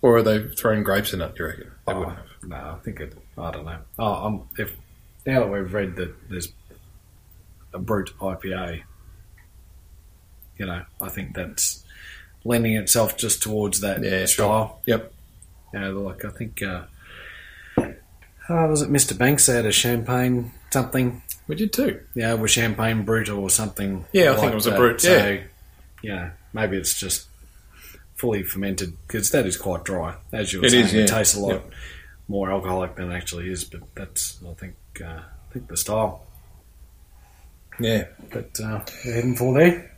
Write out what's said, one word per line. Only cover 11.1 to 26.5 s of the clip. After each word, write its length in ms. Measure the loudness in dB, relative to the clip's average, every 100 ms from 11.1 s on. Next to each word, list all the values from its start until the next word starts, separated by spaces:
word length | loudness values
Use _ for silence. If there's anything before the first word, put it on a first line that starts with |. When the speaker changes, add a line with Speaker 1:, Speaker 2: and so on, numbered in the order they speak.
| -6 -8
Speaker 2:
that's 500 | -8 -8 -4 -4 -4 -14 -20 -20 -20 -20 -12
lending 300 | 0 2 4
itself 420 | 2 2 2 2 0
just 240 | -2 -2
towards 380 | 0 0 0 0
that 220 | -2 -2
Speaker 1:
Yeah, 160 | 0 0
sure. 60 | 2
Speaker 2:
style. 560 | 2 4 4 0 -6 0
Speaker 1:
Yep. 260 | 0 0 -18 -20 -20 -20 -20 -12
Speaker 2:
You 80 | -8
know, 120 | -6 -4
like, 240 | -6 -8
I 60 | -12
think... 300 | -8 -10 -6
Uh, 200 | -6 -6 -10 -20 -20 -18 -18 -18 -20 -20 -2 -2
uh, 880 | -2 -8 -20 -20 -20 -20 -2 2 4
was 140 | 4
it 80 | 4
Mister 240 | 2 2
Banks 320 | 4 4 6 4
that 80 | 4
had 100 | 2
a 60 |
champagne 800 | 2 2 0 0 2 2 0 -2 -12 -4
something? 520 | -2 0 0 0 -2 -12 -16 -8
Speaker 1:
We 80 | -2
did 160 | -2
too. 280 | 2 0 -2 -8
Speaker 2:
Yeah, 200 | -4 0
with 160 | 0 2
champagne 540 | 2 2 2 0 0
brut 260 | 2 0 0
or 180 | -4 0
something 540 | 2 0 -4 -4 -4 0
Speaker 1:
Yeah, 120 | 6
I 60 | 6
Speaker 2:
like 80 | 6
Speaker 1:
think 120 | 4
it 20 | 2
was 100 | 2
a 40 |
Speaker 2:
that. 60 | 6
Speaker 1:
brut, 220 | 6 6
Speaker 2:
So, 160 | 6 8
Speaker 1:
yeah. 240 | 6 0 -4 -20 -20 -20 -20 -14
Speaker 2:
You 60 | -10
know, 160 | -8 -8 -12 -14